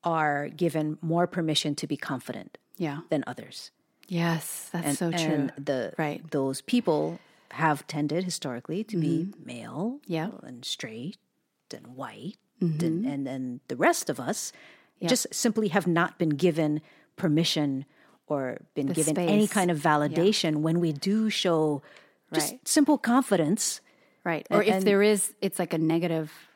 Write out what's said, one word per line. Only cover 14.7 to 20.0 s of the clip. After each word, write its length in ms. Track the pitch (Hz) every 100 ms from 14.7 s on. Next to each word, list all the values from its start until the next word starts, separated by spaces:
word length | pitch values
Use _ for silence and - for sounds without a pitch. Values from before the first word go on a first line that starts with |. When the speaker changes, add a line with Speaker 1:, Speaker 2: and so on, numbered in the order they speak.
| - _ _
Speaker 2:
Yeah. 80 | 170
Speaker 1:
just 180 | 214 -
simply 340 | - 233 220 214
have 180 | 180 180
not 300 | 165 180 -
been 120 | 170
given 500 | 143 180 156 151 151 - - _ -
permission 680 | 160 151 165 - 147 135 131 _ _ _ _
or 300 | 147 131 - -
been 120 | - 147
Speaker 2:
The 80 |
Speaker 1:
given 240 | 165 156 151
any 280 | 175 208 208
Speaker 2:
space. 60 |
Speaker 1:
kind 180 | 214 180
of 140 | 160
Speaker 2:
Yeah. 60 | 160
Speaker 1:
validation 580 | 151